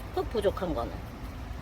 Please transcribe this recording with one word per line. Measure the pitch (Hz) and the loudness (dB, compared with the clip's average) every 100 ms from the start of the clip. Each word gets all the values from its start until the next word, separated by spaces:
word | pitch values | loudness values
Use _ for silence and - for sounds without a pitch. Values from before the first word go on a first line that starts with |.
| - | -2
흙 | - - | 0 2
부족한 | 233 196 - 175 | 4 4 4 2
거는. | 139 113 - - - - - - - | 2 0 -4 -8 -8 -8 -6 -6 -6